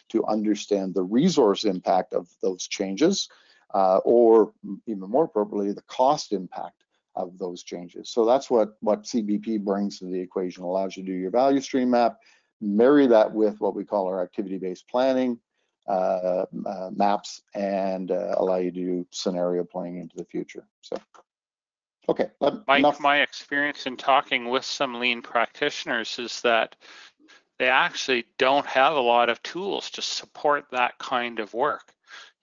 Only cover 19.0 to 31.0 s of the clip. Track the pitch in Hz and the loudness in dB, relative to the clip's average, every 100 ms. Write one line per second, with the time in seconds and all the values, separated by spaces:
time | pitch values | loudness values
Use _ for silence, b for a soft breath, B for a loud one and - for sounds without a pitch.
19 | 90 - 104 87 87 90 87 92 87 87 | -6 -8 -4 -2 -2 -2 -4 -8 -10 -10
20 | 82 90 85 87 - - - _ - - | -12 -14 -12 -10 -10 -14 -20 _ -12 -12
21 | - - _ _ _ _ _ _ _ _ | -12 -20 _ _ _ _ _ _ _ _
22 | - - - - 139 139 - 139 143 139 | -2 -2 -4 -2 -2 -2 2 4 4 2
23 | 143 143 131 - - 143 147 139 135 120 | 2 2 0 -4 -8 -2 -2 -4 -10 -4
24 | - 135 - 131 120 131 - - 139 120 | 2 2 2 -4 -2 -2 -2 -4 -4 -2
25 | 123 117 - 117 113 - 147 - - 120 | -4 -4 -4 -2 -2 -2 -4 -4 -4 -4
26 | 110 - 120 - 123 113 - - B B | -4 -8 -8 -4 2 2 0 -6 B B
27 | B B B B _ - 127 131 170 - | B B B B _ -4 2 2 2 -2
28 | - 123 - - 131 143 135 131 139 151 | -2 -2 -4 0 2 2 2 2 4 4
29 | 120 120 120 113 - 170 196 165 - - | 4 4 2 0 -8 -8 -6 -6 -8 -10
30 | - - - - 151 143 - 127 123 - | -8 -8 -12 -4 0 0 -2 -2 -2 -4